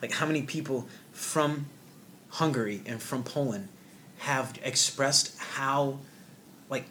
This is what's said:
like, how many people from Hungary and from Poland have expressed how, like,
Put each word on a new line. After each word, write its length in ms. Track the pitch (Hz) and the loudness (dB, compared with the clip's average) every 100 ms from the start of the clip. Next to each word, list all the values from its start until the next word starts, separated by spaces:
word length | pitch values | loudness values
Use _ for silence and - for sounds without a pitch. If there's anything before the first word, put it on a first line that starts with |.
like, 80 | 117 | -4
how 160 | - 156 | 0 2
many 160 | 156 | 2
people 420 | - 160 147 131 117 - - | 0 -4 -2 -2 -2 -12 -18
from 520 | - - 160 147 147 143 - - - - - - | -8 0 4 4 2 -4 -10 -20 -20 -20 -20 -14
Hungary 520 | - 160 131 107 101 - | 0 2 4 0 -2 -6
and 160 | 113 | -8
from 220 | - 135 | -4 -4
Poland 460 | 120 - 135 104 98 - - - - - | -2 -2 0 -2 -6 -12 -20 -20 -20 -8
have 340 | - 135 123 - | -2 0 0 -4
expressed 720 | 135 135 - - 139 139 - - | -2 2 2 4 4 4 2 -2
how, 580 | - - 135 139 139 139 - - - - - - - | -8 -2 2 4 2 0 -10 -18 -20 -20 -20 -20 -6
like, 140 | 131 - | -4 -4